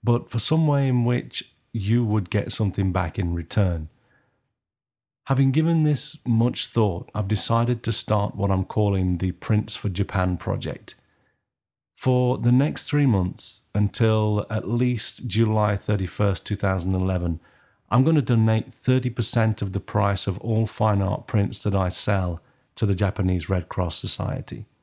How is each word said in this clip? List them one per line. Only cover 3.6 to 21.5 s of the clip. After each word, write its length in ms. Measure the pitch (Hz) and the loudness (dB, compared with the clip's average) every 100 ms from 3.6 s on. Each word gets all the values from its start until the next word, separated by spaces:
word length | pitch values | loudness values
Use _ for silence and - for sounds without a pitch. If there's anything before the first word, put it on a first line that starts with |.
| 98 85 78 _ _ _ _ _ _ _ _ _ _ _ _ _ - | 2 0 -6 _ _ _ _ _ _ _ _ _ _ _ _ _ -2
Having 260 | 131 135 | 2 2
given 320 | 135 160 165 | 2 2 2
this 360 | 151 143 - - - | 2 0 -4 -6 0
much 420 | 113 120 123 - | 2 2 0 -2
thought, 420 | - 104 87 - | 2 2 0 -6
I've 140 | 107 98 | -6 -2
decided 560 | 107 - 120 117 120 | 0 2 2 2 -2
to 80 | - | -2
start 440 | 107 - 107 101 - | -4 0 0 0 -2
what 140 | 98 | 0
I'm 140 | 95 | 0
calling 540 | 98 - 104 98 92 90 | 0 0 2 2 0 0
the 160 | 92 | -2
Prints 420 | 90 - 107 107 - | -4 0 0 0 -6
for 140 | 104 | -4
Japan 480 | 90 95 101 92 90 | -2 -2 0 0 -2
project. 580 | - 98 80 - - - _ _ _ _ _ _ _ _ _ - | -4 -4 -6 -10 -14 -20 _ _ _ _ _ _ _ _ _ -4
For 400 | 131 127 127 123 | 0 2 2 2
the 160 | 120 | 4
next 360 | 123 147 147 - | 4 2 -2 -2
three 160 | 147 139 | 2 4
months, 580 | 101 92 - - - _ 107 | 2 0 -4 -10 -12 _ 0
until 720 | 104 - 113 110 107 104 - | 0 2 2 2 2 0 -2
at 200 | 107 90 | -6 -2
least 580 | 117 123 117 - - 120 | 0 0 0 -4 -6 -4
July 480 | 95 110 107 104 101 | 2 2 2 2 0
thirty-first, 720 | - 101 92 - 101 92 - | -2 -2 -2 0 0 0 -4
two 80 | 101 | -2
thousand 400 | 98 95 90 95 | 0 0 0 0
eleven, 460 | 92 92 87 82 _ _ _ _ _ | 0 0 -2 -4 _ _ _ _ _
I'm 140 | 120 139 | 2 4
gonna 160 | 156 | 2
donate 500 | 123 117 110 110 - | 2 2 4 2 -2
thirty 380 | - - 127 123 | -8 0 0 0
percent 520 | 113 110 120 110 107 | -2 -2 2 0 0
of 120 | 98 | -4
the 80 | 95 | -6
price 440 | - 104 101 98 - | -4 0 0 0 -2
of 120 | 92 | -4
all 260 | 113 110 110 | -2 0 -2
fine 360 | - 110 101 | 0 2 2
art 260 | 95 98 - | 0 -2 -2
prints 320 | 107 98 | 0 0